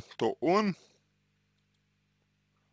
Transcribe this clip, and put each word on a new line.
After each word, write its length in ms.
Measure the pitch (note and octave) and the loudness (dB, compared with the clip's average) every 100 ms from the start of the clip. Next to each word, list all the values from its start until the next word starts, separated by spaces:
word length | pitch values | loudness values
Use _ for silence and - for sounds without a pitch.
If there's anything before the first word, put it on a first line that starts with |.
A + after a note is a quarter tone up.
| - - | -2 -4
то 180 | A2+ - | -4 -2
он, 340 | D#3+ G3 G#3 - - _ _ _ _ _ _ _ _ _ _ _ _ _ _ _ _ _ _ | 0 2 0 -4 -12 _ _ _ _ _ _ _ _ _ _ _ _ _ _ _ _ _ _